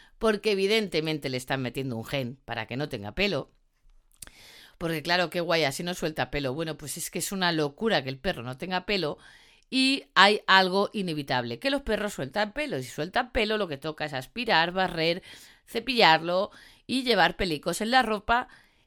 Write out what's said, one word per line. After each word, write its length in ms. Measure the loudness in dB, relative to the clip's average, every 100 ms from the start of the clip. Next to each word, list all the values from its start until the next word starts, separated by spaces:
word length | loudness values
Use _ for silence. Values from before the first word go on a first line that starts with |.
| -20 -2
porque 340 | 0 2 2
evidentemente 760 | 2 4 2 0 -2 -2 -2 -4
le 80 | -6
están 260 | -4 -4
metiendo 340 | -4 -4 -6 -6
un 80 |
gen 340 | -6 -4 -4 -8
para 220 | -10 -8 -6
que 100 | -6
no 120 | -6
tenga 260 | -6 -8
pelo. 360 | -4 -2 -2 -6 _ _ _ _ -20 _ _ -20 -20 -20 -20 -20 -8
Porque 240 | -6 -4
claro, 280 | 0 0 0
qué 100 | -2
guay, 240 | 0 2
así 180 | 2 -2
no 120 | -6
suelta 360 | -4 -4 -2 -4
pelo. 240 | -2 -4
Bueno, 220 | -4 -6 -8
pues 200 | -10 -10
es 140 | -8
que 80 | -6
es 140 | -6
una 200 | -2 0
locura 500 | 2 0 -2 0 0
que 60 | -2
el 100 | -6
perro 240 | -4 -4
no 140 | -6 -10
tenga 300 | -6 -4 -2
pelo 320 | -2 -2 -6 -14 -20 -20 _ _
y 340 | 2 2 2 2
hay 280 | 6 8 6 6
algo 440 | 6 6 2 0
inevitable, 680 | -2 -4 -4 -2 -2 -2 -4
que 120 | -2
los 120 | -2
perros 320 | -2 -2 -2
sueltan 380 | -6 -6 -4 -4
pelo. 260 | -4 -6 -6
Y 40 |
si 80 | -6
sueltan 420 | -8 -4 -4 -2
pelo, 260 | -2 0 0
lo 100 | -4
que 100 | -6
toca 260 | -8 -8
es 80 | -6
aspirar, 600 | -8 -8 -6 2 4 4
barrer, 500 | 0 -2 0 0 0 -6 -20 -20 -20 -10
cepillarlo 840 | -6 -2 6 8 8 4 -2 -2 -6 -20 -16 -6
y 180 | -2
llevar 320 | 2 4 4 2
pelicos 440 | -2 -2 -4 -4
en 100 | 0
la 120 | 2
ropa. 460 | 2 -2 0 0 -2 -12 _ _